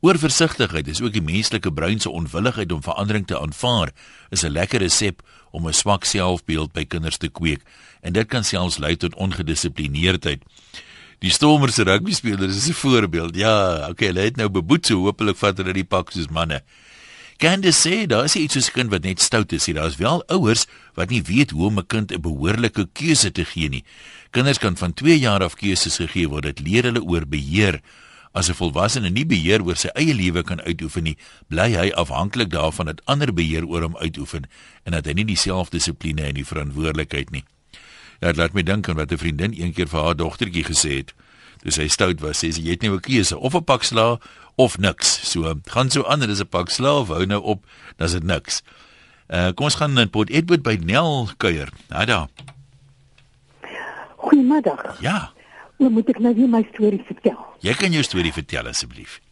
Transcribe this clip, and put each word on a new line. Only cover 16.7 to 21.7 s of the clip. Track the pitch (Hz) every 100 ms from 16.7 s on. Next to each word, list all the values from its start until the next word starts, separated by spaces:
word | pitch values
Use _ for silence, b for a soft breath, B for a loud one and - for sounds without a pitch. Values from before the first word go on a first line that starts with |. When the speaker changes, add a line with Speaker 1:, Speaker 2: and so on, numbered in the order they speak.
| B B B B B B B
Speaker 1:
Candice | 160 196 190 160 160
sê, | 196 202
daar | 110
is | 147 196
iets | 156
soos | 135 123
'n |
kind | - 120
wat | 98
net | 90 92
stout | - - 95
is. | 80
Daar | - 78 80
is | 71
wel | 104 165 -
ouers | 190 123 113 - b b
wat | - 90
nie | 120
weet | 78 104 147
hoe | 76
om | 95